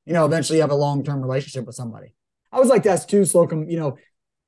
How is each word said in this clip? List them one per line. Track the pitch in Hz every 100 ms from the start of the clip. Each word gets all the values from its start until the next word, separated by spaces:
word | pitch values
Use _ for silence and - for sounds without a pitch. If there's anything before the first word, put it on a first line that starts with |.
| -
you |
know, | 165 151
eventually | 165 143 160
you |
have | 151
a | 143
long-term | 143 143 143 139
relationship | 131 131 127 131 113
with |
somebody. | 120 120 - - _ _ _ _
I | 247
always | 262
like | 240
to | 202
ask | 175 -
too, | 202
Slocum, | 190 175 165 160 156
you | 170
know, | 151 - _ _ _ _